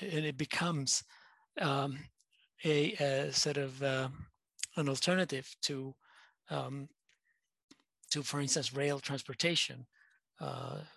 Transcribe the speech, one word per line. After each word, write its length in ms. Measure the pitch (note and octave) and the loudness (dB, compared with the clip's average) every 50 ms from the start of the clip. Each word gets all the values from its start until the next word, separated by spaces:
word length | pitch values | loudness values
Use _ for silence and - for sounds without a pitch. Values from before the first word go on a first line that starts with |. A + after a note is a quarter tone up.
and 240 | G3 G3 E3 D#3 D#3 | -6 -2 0 0 0
it 100 | D3+ C3+ | 0 0
becomes, 680 | C3 D3 - - - E3+ F3 E3 C#3+ C3+ - - - - - - - - - - _ _ _ - - | -2 -2 0 0 0 2 2 2 2 2 2 0 0 -2 -6 -20 -20 -20 -20 -20 _ _ _ -4 0
um, 360 | - C#3+ C#3 C#3 C#3 C#3+ C3 C#3+ E3 - _ _ _ _ _ _ _ _ _ - - | 0 2 2 2 0 0 -2 -6 -10 -16 _ _ _ _ _ _ _ _ _ -2 2
a, 280 | D#3+ D3+ D3 D3 F3+ A3 | 4 4 6 4 4 2
a 380 | - C#3+ C#3 C3+ C3+ C#3 - | 2 2 2 4 2 2 2
sort 260 | C3+ - - D3+ C#3+ | 2 2 2 2 2
of, 260 | C#3+ C#3 C3+ C3 C3+ C#3 | 0 -2 -2 -2 0 0
uh, 240 | C3+ C3 C3 C3 C3 C3+ - - - _ _ _ _ _ - - - - | 2 2 2 0 -2 -4 -8 -12 -16 _ _ _ _ _ -8 -8 -4 -2
an 120 | E3 D3 C#3 | 0 2 2
alternative 580 | C3 - - F3 F3+ F#3 F3+ - C#3+ C3 - - - - | 2 2 4 4 4 4 4 2 0 -4 -6 -8 -10 -4
to, 320 | - - C#3+ C3 C3+ C3+ C3+ _ _ - - - - - _ _ _ - | -4 -2 -2 -4 -6 -8 -10 _ _ -20 -20 -20 -20 -20 _ _ _ -6
um, 380 | D3+ C#3+ C3 B2+ C3+ C#3+ C#3 - _ _ _ _ _ _ _ _ _ _ _ _ _ _ _ - - _ _ _ _ _ - - | -4 -4 -4 -4 -6 -8 -10 -12 _ _ _ _ _ _ _ _ _ _ _ _ _ _ _ -20 -20 _ _ _ _ _ -4 -2
to, 140 | - D3 C3+ | -2 -2 -2
for 180 | - C#3+ C#3+ | -2 -2 0
instance, 320 | C#3+ C#3 - D3+ B2 A#2+ C3 | 0 2 2 0 0 -2 0
rail 260 | C#3+ C#3+ C#3+ C#3+ C#3 | 0 2 2 0 0
transportation, 840 | - - C#3 C3 - - B2 - - F3 E3 D#3+ - - B2 B2+ B2 - _ _ - _ _ _ _ _ _ - | -2 -4 -4 -4 -6 -6 -4 0 2 2 4 2 2 0 -2 -10 -14 -18 _ _ -20 _ _ _ _ _ _ -8
uh, 380 | - - - - - - - - D3+ - - | -8 -6 -6 -6 -6 -8 -8 -8 -10 -12 -14